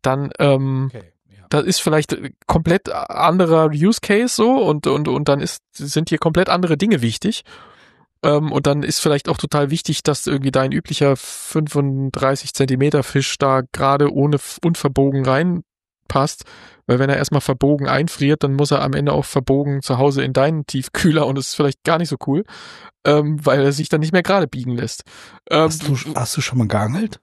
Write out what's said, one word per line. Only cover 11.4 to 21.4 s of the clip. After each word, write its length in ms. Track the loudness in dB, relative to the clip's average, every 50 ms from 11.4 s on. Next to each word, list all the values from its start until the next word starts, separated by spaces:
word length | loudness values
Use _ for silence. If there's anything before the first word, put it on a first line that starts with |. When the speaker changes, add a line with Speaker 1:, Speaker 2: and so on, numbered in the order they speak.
| -14 -4 -2 -2 -2 0 0 0 0 0 0 -2 -4 -4 -2 0 0 0 0 0 -6 -10 -2
Speaker 1:
Zentimeter 480 | -2 0 0 2 2 2 2 2 0 -2
Fisch 340 | 0 -2 -2 -2 -2 -2 0
da 240 | 0 2 2 0 0 -4 _
gerade 400 | -2 0 0 2 2 2 2 2
ohne 240 | 2 0 2 0
f-, 220 | -2 -4 -6 -14 -4 -2
unverbogen 600 | -2 -2 0 -2 -2 0 2 0 2 0 0 0
reinpasst, 1200 | 2 2 2 2 0 -2 -4 -6 _ _ _ _ _ _ _ _ _ -2 0 0 -2 -4 -10 -18 -20 -20 -20 -20 -20 -20 _ _
weil 140 | 0 0 2
wenn 100 | 2 0
er 60 | 0
erstmal 240 | 0 -2 0 0 -2
verbogen 480 | 0 0 -2 0 2 2 2 2 0 -2
einfriert, 560 | 0 0 -2 -2 -4 -2 2 2 2 2 0
dann 100 | -2 0
muss 160 | 0 0 2
er 120 | 2 0 0
am 100 | 0 -2
Ende 200 | 0 0 0 0
auch 120 | 0 -2
verbogen 580 | 0 -2 -4 0 2 0 0 2 -2 -2 -4 -2
zu 160 | -2 0 2
Hause 240 | 2 2 2 0 -2
in 100 | 0 2
deinen 320 | 2 2 2 0 -2 -6
Tiefkühler 640 | -4 -6 -6 -6 -4 _ 0 2 2 4 4 2
und 120 | 0 -2
es 100 | -2